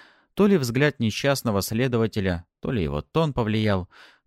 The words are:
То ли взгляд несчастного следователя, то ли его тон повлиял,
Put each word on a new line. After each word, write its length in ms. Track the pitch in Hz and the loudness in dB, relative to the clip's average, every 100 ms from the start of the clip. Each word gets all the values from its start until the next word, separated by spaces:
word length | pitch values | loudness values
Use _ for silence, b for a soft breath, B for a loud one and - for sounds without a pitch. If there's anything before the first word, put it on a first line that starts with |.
| B B B | B B B
То 140 | - 202 | 0 4
ли 100 | 190 | 4
взгляд 440 | 123 120 147 - | 2 2 0 2
несчастного 600 | 113 - 139 135 120 98 | -2 0 0 0 0 -2
следователя, 840 | - 113 131 120 113 110 95 85 - _ | 0 -2 0 0 0 0 -2 -2 -6 _
то 100 | - | -6
ли 100 | 113 | -2
его 200 | 76 73 | -2 -4
тон 320 | - 156 160 | -4 -2 0
повлиял, 560 | 131 107 110 107 98 85 B B B | 0 -2 0 0 0 -2 B B B